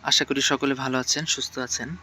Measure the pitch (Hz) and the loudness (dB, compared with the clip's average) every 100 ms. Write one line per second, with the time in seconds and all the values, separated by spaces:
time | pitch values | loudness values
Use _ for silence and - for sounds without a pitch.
0 | - - 147 139 - 139 139 131 135 131 | 4 2 4 2 2 2 2 0 0 0
1 | 127 147 156 - - - 123 - 123 175 | 0 -2 0 -2 -4 -6 -4 -4 -6 -10